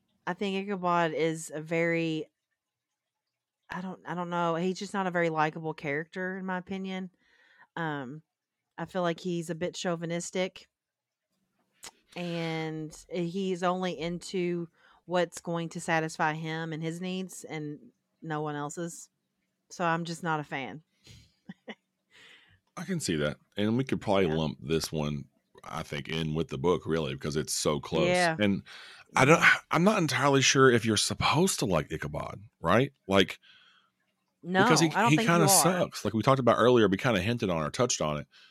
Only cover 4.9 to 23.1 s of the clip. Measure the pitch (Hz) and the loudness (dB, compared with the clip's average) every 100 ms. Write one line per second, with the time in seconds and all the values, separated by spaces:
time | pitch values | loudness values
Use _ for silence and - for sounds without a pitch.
4.9 | 202 185 175 170 156 156 165 160 151 151 | -4 -2 0 0 2 0 -2 -8 -6 -4
5.9 | 147 165 185 185 190 185 185 180 190 190 | -4 -6 -8 -8 -6 -6 -6 -6 -8 -8
6.9 | 190 185 _ _ _ _ _ _ 170 160 | -8 -10 _ _ _ _ _ _ -6 -6
7.9 | 147 123 156 _ _ _ _ _ - 165 | -6 -8 -14 _ _ _ _ _ -12 -8
8.9 | 185 175 165 185 170 165 160 180 - 190 | -2 -2 -2 -4 -4 -4 -4 -6 -4 -4
9.9 | 165 170 170 - 185 185 - - _ _ | -4 -4 -6 -4 -4 -4 -6 -20 _ _
10.9 | _ _ _ _ _ _ _ _ _ - | _ _ _ _ _ _ _ _ _ -20
11.9 | _ _ 175 175 170 165 160 160 156 156 | _ _ -8 -6 -4 -4 -4 -4 -6 -10
12.9 | - - 175 170 196 190 175 180 180 185 | -14 -8 -4 -4 -2 -2 0 0 0 -2
13.9 | 135 170 175 - 190 175 175 165 _ _ | -4 -6 -6 -6 -2 -2 -2 -6 _ _
14.9 | _ - 175 170 - 175 170 165 170 - | _ -4 -2 -2 -4 -6 -4 -4 -8 0
15.9 | 160 160 - 160 156 160 160 165 156 165 | 0 0 -2 -2 -2 -6 -6 -6 -6 -6
16.9 | 170 185 185 185 - - 156 151 147 - | -6 -6 -6 -8 -12 -12 -8 -8 -10 -18
17.9 | _ _ _ 160 151 151 147 147 180 170 | _ _ _ -6 -4 -4 -4 -6 -6 -8
18.9 | - - _ _ _ _ _ _ - 170 | -10 -20 _ _ _ _ _ _ -4 0
19.9 | 165 170 165 170 151 143 143 120 151 _ | 0 -4 -6 -4 -4 -4 -8 -8 -12 _
20.9 | _ - - - _ - - - - _ | _ -20 -20 -20 _ -20 -20 -18 -20 _
21.9 | _ _ - - - _ _ _ - 180 | _ _ -20 -20 -20 _ _ _ -16 -6
22.9 | 175 - | -4 -2